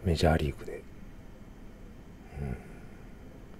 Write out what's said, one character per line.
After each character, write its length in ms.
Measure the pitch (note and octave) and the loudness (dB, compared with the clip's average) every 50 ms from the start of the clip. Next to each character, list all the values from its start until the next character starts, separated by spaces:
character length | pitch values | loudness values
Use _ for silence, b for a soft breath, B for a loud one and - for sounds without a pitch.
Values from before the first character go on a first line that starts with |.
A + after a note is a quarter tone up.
| - | 8
メ 100 | F#2 E2 | 6 8
ジ 120 | D2+ F2+ | 10 10
ャ 60 | D#2+ | 10
ー 40 | D#2+ D#2+ | 10 8
リ 120 | D#2 C#2+ | 6 4
ー 60 | - | 2
グ 80 | - - | 0 -6
で。 180 | - - - - - - - - - - - - - - - - - - - - - - - - - - - - - - - - - b C#2+ C#2+ C2+ B1 b b b b b b b b b b b b - - - - - - - - | -6 -6 -8 -8 -10 -12 -10 -10 -10 -12 -12 -12 -12 -12 -12 -12 -14 -12 -12 -12 -12 -12 -12 -12 -12 -12 -14 -14 -14 -14 -14 -14 -10 b -2 -2 -2 -2 b b b b b b b b b b b b -12 -12 -12 -12 -12 -12 -12 -12